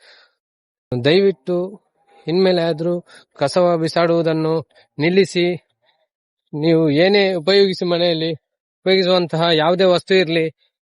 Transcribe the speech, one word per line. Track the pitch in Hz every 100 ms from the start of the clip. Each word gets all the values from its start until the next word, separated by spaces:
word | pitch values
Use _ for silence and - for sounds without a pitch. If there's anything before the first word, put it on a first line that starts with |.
| _ - _ _ _ _ _ _ _ 123 131
ದಯವಿಟ್ಟು | 180 196 185 - 175 185 208 _ _ _ _ -
ಇನ್ಮೇಲೆ | 175 185 180
ಆದ್ರೂ | 165 156 165 175 - - _ -
ಕಸವ | 139 190 175 170
ಬಿಸಾಡುವುದನ್ನು | 160 175 170 170 165 156 160 160 - _ _ -
ನಿಲ್ಲಿಸಿ. | 156 190 185 180 175 170 - _ _ _ _ _ _ _ _
ನೀವು | 151 160 165 160
ಏನೇ | 143 185 202 190
ಉಪಯೋಗಿಸಿ, | 185 151 196 202 180 180
ಮನೆಯಲ್ಲಿ | 170 175 160 160
ಉಪಯೋಗಿಸುವಂತಹ | 156 _ _ _ _ 180 190 180 185 170 160 170
ಯಾವುದೇ | 160 156 180
ವಸ್ತು | 190 175 - 185
ಇರ್ಲಿ, | 160 165 160 - _ _